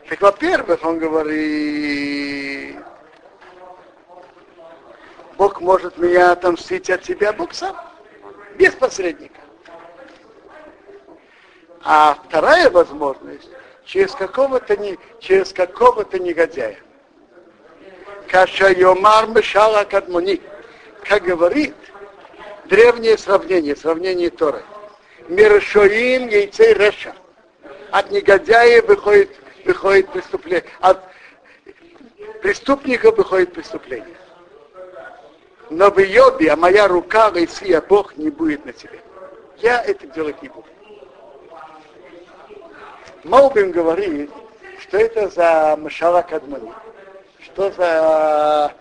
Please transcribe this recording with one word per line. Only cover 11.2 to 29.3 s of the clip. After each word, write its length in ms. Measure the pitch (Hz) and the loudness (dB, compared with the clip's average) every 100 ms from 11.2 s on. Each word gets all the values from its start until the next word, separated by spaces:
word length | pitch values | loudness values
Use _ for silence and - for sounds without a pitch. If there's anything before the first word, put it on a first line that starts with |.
| _ _ _ _ _ - | _ _ _ _ _ -16
А 340 | - 156 151 143 - | -2 4 4 2 -4
вторая 460 | 160 185 320 311 | -2 2 4 4
возможность, 760 | 180 160 143 143 131 143 143 - - - _ - | 2 0 -2 -8 -8 -16 -20 -20 -20 -20 _ -10
через 280 | 190 190 | -2 -2
какого-то 600 | - 190 - 277 262 - 208 | -4 -10 -2 -2 -2 -4 -6
не-, 200 | 208 175 - - | -4 -12 -16 -20
через 340 | - 190 185 | 0 0 0
какого-то 640 | - 180 - 240 226 202 190 | -6 -6 2 2 2 -6 -6
негодяя. 640 | 180 160 165 - 113 98 _ _ _ _ _ - _ _ _ - - - - - - | -6 -2 -4 -4 -10 -12 _ _ _ _ _ -20 _ _ _ -20 -20 -20 -20 -20 -2
Каша 440 | 185 185 - 190 | 0 0 2 0
Йомар 560 | 185 185 185 190 220 220 | 4 2 4 4 2 2
Мешала 560 | 220 208 196 214 214 | -2 0 2 2 2
Кадмони, 580 | 202 196 190 175 180 196 - - - - - - | -2 -4 -4 -6 -4 -6 -8 -20 -20 -20 -20 -20
как 180 | - 208 | -2 -2
говорит 540 | 175 175 175 254 302 - - - - - - - - - - | -2 0 0 0 -4 -8 -20 -20 -20 -20 -20 -20 -20 -20 -2
древнее 520 | 190 240 233 226 220 | 4 4 4 0 -2
сравнение, 560 | - 190 160 185 147 143 | 0 -2 0 -4 -2 -6
сравнение 560 | 156 160 185 185 170 | -4 -4 -4 -4 -4
Торы. 320 | - 156 120 - - - _ _ _ - | -2 -4 -4 -12 -20 -20 _ _ _ -10
Миршоим 1000 | 180 214 208 - 208 202 208 247 254 247 | 2 4 4 2 2 2 2 -2 -2 0
Яйцей 440 | 208 202 - 226 | -2 -2 2 4
Реша. 400 | 208 208 - - - _ _ _ _ - - - | 4 2 0 -14 -18 _ _ _ _ -20 -20 -6
От 180 | 196 - | -4 -2
негодяя 680 | 202 202 196 165 226 240 233 | -2 2 2 4 4 6 6
выходит, 480 | 220 202 208 208 196 | 4 2 4 4 2